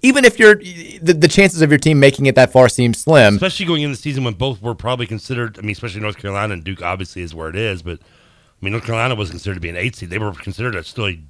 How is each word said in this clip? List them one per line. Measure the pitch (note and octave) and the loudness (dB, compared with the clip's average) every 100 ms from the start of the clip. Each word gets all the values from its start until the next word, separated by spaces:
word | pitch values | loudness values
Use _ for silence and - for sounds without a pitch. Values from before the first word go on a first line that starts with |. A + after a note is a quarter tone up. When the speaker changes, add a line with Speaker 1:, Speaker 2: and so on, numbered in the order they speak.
Speaker 1:
even | B3+ C4+ | 2 4
if | B3 A#3 | 4 6
you're, | A3 G#3 | 6 6
the, | F3+ E3+ E3 - E3 E3 | 2 -16 -16 -6 0 2
the | D#3 | 2
chances | - G3 E3+ | 4 2 4
of | D#3 | 2
your | D3 | 4
team | D#3 D3+ | 4 6
making | C#3 - C3+ | 6 4 2
it | |
that | B2+ B2+ | 4 4
far | B2+ B2 | 6 4
seem | - B2 | 4 0
slim. | A2+ - D#3 G#2+ | 0 4 6 6
Speaker 2:
Especially | G2+ F#3 - F3 | 4 -2 -4 -4
going | D#3+ | -2
into | D3 B2+ | -4 -6
the | |
season | D#3 C3+ | -6 -4
when | B2 | -4
both | F#2+ C3+ A2+ | -4 -6 -6
were | A2 | -8
probably | A2 A2 B2 A#2+ | -8 -6 -6 -6
considered, | A2 - B2 A#2 - | -10 -8 -8 -8 -8
I | |
mean, | G#2 | -10
especially | G2+ A#2+ G2 | -8 -10 -10
North | G#2+ G#2 | -10 -10
Carolina, | G2+ G2 G#2 | -8 -6 -6
and | F#2 | -6
Duke | E2 F#2 | -10 -8
obviously | F2 F#2 F#2 - | -6 -6 -8 -12
is | F2 | -14
where | D#2+ E2 | -12 -10
it | F2+ | -6
is, | A2+ F#2 | -6 -6
but, | E2 E2 | -10 -14
I | _ _ _ _ _ _ | _ _ _ _ _ _
mean, | G2 | -8
North | A2 | -6
Carolina | G#2+ A2+ B2 | -6 -4 -4
was | A2+ G2 | -4 -8
considered | E2+ G2+ | -10 -10
to | F#2 | -10
be | E2 | -10
an | F2 | -8
eight | A2+ | -8
seed. | - E2+ | -8 -10
They | A2+ | -8
were | G#2+ | -8
considered | F2 - F#2+ B2 | -8 -12 -8 -8
a, | G2 | -8
still | D#2+ - G#2 | -10 -8 -8
a | E2+ D2+ | -8 -14